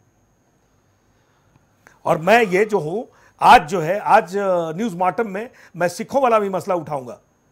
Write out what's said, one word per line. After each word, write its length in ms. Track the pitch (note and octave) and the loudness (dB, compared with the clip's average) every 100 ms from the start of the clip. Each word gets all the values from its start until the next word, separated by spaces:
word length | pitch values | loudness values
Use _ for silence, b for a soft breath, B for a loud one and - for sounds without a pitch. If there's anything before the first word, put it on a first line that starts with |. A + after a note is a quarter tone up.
| _ _ _ _ _ _ _ _ _ _ _ _ _ _ _ _ _ _ b b | _ _ _ _ _ _ _ _ _ _ _ _ _ _ _ _ _ _ b b
और 140 | - E3 | -4 -2
मैं 240 | E3 A3+ | 2 2
ये 220 | A3 F3+ | 4 0
जो 140 | G#3+ G3+ | 0 -2
हूं, 260 | D3+ F#3+ - b b - | -4 -8 -10 b b 2
आज 280 | F3 A#3+ D#3 | 6 6 6
जो 120 | F#3 | -4
है, 180 | D#3 G3+ | -2 -2
आज, 380 | D3+ G3 E3+ G3 | 2 2 2 -2
अ, 360 | G3 F3+ E3 | -2 -2 -2
न्यूज़ 240 | D#3+ A#3 E3+ | -4 -6 -2
मार्टम 320 | F#3 F3+ A#3 | -2 -2 -4
में 220 | F#3+ A#3 b b E3 | -8 -12 b b -6
मैं 120 | F3 | -4
सिखों 340 | F3 G#3 B3+ | -4 -6 0
वाला 160 | C4 A3+ | 2 2
भी 100 | G3+ | 0
मसला 260 | F#3 F3 | -4 -4
उठाऊंगा 460 | F3+ C#3+ D3 B2 G#2 _ _ _ | -6 -6 -10 -10 -18 _ _ _